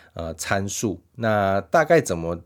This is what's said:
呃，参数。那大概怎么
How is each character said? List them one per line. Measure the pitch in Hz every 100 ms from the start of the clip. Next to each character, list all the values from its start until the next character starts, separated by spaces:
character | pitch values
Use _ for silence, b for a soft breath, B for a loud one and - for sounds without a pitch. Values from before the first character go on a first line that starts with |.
| B
呃， | - 82
参 | 80 - 101 98
数。 | - 113 85 _ -
那 | 113 107 98 98
大 | 98 175 151
概 | 165
怎 | - 87
么 | 82 85